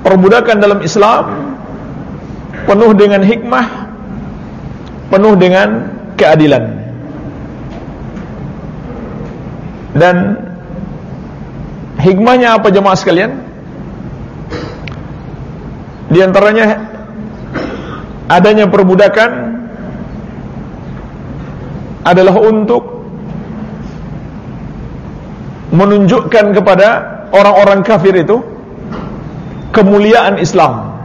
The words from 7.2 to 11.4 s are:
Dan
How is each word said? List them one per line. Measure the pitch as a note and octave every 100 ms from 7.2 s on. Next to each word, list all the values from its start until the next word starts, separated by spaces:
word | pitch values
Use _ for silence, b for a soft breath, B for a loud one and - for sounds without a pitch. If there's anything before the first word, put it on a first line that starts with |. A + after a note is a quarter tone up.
| - - - - - - - - - - - - - - - - - - A#3 - - - - - - - - C#3
Dan | F3 F3+ G3 G#3 - - - - - - - - - -